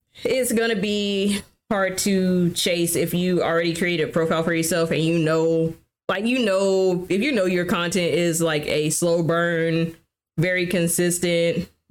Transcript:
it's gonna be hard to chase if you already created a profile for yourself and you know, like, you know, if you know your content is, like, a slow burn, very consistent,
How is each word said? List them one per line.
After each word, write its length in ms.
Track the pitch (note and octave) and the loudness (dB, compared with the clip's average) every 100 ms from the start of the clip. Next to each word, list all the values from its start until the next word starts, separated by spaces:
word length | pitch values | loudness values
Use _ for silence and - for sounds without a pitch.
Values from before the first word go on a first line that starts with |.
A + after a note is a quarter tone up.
| _ - | _ -10
it's 300 | A#4+ A#4+ A#3+ | -4 -2 0
gonna 240 | A3+ A3+ G#3+ | 0 0 -2
be 640 | G#3 G#3 G3+ G3 G3+ G3+ - _ _ | -2 -2 -2 -2 -2 -4 -8 _ _
hard 280 | G#3 F#3+ F#3 | -2 -2 -2
to 540 | G#3 F#3+ F#3 F3+ F3 | 0 2 2 2 2
chase 440 | F3 - F3 E3+ E3 | 0 -2 0 0 0
if 180 | E3+ | 0
you 300 | F3 F3+ F3 | 0 0 0
already 320 | C3+ E3 E3+ E3 | 2 0 0 -2
created 320 | F3 E3+ D3 | -2 0 -2
a 40 | |
profile 300 | E3+ D#3+ E3 | 0 0 0
for 100 | E3 | 0
yourself 380 | E3 D#3+ F3 E3 | 0 0 0 0
and 120 | D3+ | 0
you 160 | D#3+ E3+ | 0 2
know, 540 | D#3 D#3+ E3 E3 E3 - _ _ - | 2 2 2 2 0 -4 _ _ -6
like, 160 | F#3 | -2
you 220 | A3+ C4 G#3+ | 0 0 2
know, 600 | F#3+ G3 F#3+ F#3 F3+ F3+ | 2 2 2 2 0 0
if 120 | F#3 | 0
you 120 | C4+ | 0
know 120 | A#3 F#3 | 0 0
your 200 | F3+ F3 | 0 0
content 480 | F#3+ F3 F3+ E3+ | -2 0 0 0
is, 280 | D3+ F3 E3 | 0 0 0
like, 240 | E3 D3+ D3+ | 0 0 -2
a 240 | D3+ D3+ | -2 0
slow 320 | D#3 E3+ E3+ | 0 0 2
burn, 680 | E3 E3 E3+ E3+ E3 E3 E3 E3 _ _ _ - | 2 0 0 0 0 0 -2 -6 _ _ _ -2
very 300 | E3+ F3+ F3+ | 0 0 0
consistent, 1000 | F3+ E3+ F3 F3 F3 F3 E3+ E3+ - - _ _ | 0 0 0 0 0 0 2 2 0 -6 _ _